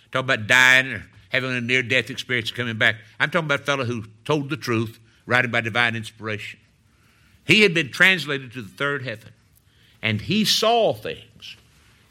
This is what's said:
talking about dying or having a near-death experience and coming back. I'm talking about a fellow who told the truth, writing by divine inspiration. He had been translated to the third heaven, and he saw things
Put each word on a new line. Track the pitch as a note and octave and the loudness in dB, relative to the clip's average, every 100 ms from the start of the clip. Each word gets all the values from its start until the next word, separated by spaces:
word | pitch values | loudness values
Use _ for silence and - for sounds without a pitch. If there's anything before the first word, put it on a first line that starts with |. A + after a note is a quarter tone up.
| _ | _
talking | C3 C3 | -6 -2
about | B2 G#2+ | -2 4
dying | B2+ B2+ B2+ C3 | 6 8 6 4
or | G#2+ - - _ | -6 -12 -20 _
having | C3 B2+ | -4 -2
a | B2+ | -4
near-death | A#2 B2+ A#2 C3 B2 | 0 0 2 -2 -2
experience | B2 - B2 A2+ | -10 -4 -4 -4
and | - | -6
coming | A#2+ A2+ | -6 0
back. | A#2+ A2 - - | 0 0 -10 -6
I'm | D3+ | -2
talking | F3 D#3 | -2 -2
about | C#3+ | -2
a | |
fellow | - C#3 | -2 -2
who | A#2+ A#2+ G#2+ - | -2 -6 -10 -16
told | - D3+ C3+ | -2 -2 -2
the | D3 | -8
truth, | - A2+ A2+ - _ _ - | -2 -2 -2 -10 _ _ -2
writing | B2 A#2+ | 0 2
by | A#2 | -2
divine | A2+ A2 A#2 A2+ | -2 0 -2 -2
inspiration. | A2 - G#2+ G#2 - - _ _ _ _ _ _ _ _ | -10 -12 -10 -10 -10 -16 _ _ _ _ _ _ _ _
He | - G#3 | 2 6
had | G#3 | 6
been | E3 C3 | 2 -4
translated | - F#3 F#3 C#3+ C#3 B2+ | 2 4 4 -2 -6 -6
to | B2 | -12
the | G2 | -14
third | - C#3+ C#3+ | -6 -4 -4
heaven, | B2 A2 - _ _ _ _ _ _ _ | -6 -12 -16 _ _ _ _ _ _ _
and | A2 G#2 | -2 -2
he | - G#3 | 0 0
saw | G#3 - A3 A#3 F#3+ | 2 2 2 4 2
things | A2 - D2+ - - - - _ _ _ _ _ | 0 -8 -10 -16 -20 -20 -20 _ _ _ _ _